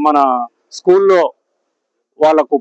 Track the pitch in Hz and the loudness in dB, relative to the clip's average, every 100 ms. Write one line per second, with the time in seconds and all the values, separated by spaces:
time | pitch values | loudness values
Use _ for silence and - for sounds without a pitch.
0 | 151 147 135 123 120 _ _ - - 185 | -2 0 0 -2 -6 _ _ -8 -2 0
1 | 196 185 151 - _ _ _ _ _ _ | 2 0 -2 -6 _ _ _ _ _ _
2 | _ _ 151 156 143 - | _ _ 0 0 -2 -4